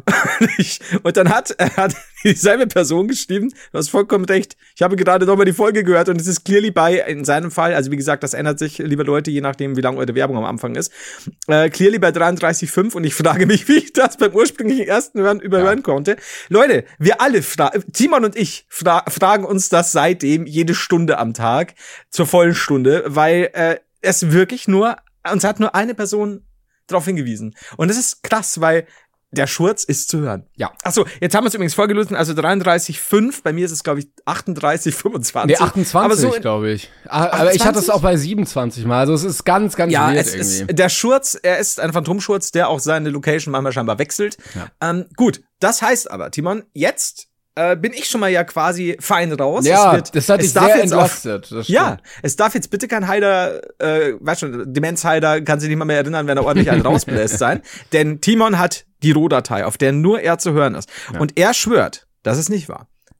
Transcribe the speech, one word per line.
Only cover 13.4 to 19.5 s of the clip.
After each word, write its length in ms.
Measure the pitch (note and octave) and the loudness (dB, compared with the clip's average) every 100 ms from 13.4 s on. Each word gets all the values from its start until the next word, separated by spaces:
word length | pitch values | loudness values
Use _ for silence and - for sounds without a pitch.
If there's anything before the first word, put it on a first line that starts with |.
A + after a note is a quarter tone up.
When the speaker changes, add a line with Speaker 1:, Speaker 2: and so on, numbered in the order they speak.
| F#3 | 2
Speaker 1:
mich, 220 | G#3 - | 2 4
<laughs> 0 | |
wie 100 | D4+ | 2
ich 160 | - | 2
das 240 | - B3+ - | 0 0 2
beim 160 | G#3 | 0
ursprünglichen 540 | G3 C4+ - G#3+ C4 - | 2 0 0 -2 -2 0
ersten 320 | G#3 - A3 | -2 -2 -2
Hören 200 | G3 G#3 | 0 0
überhören 380 | G3+ F#3 F#3+ A3+ | 0 2 2 0
Speaker 2:
Ja. 40 | |
Speaker 1:
konnte. 320 | A#3 C#3 D3+ G#3+ - - - | 0 -2 -2 -4 -6 -16 0
Leute, 360 | G3 C#4 D3+ - - | 4 4 2 0 0
wir 240 | D#3 - | 2 4
alle 220 | C4 G#3+ | 2 2
fra-, 280 | - - D3 G#3+ - | -2 0 0 0 -4
Timon 320 | - C#4 D4+ G#3+ | -2 2 2 0
und 100 | A3+ | -2
ich 300 | E3 - _ | -6 -6 _
fra-, 360 | - F3 E3+ - | -4 0 2 0
fragen 360 | - F#3+ G#3 | 2 4 4
uns 240 | F#3+ | 2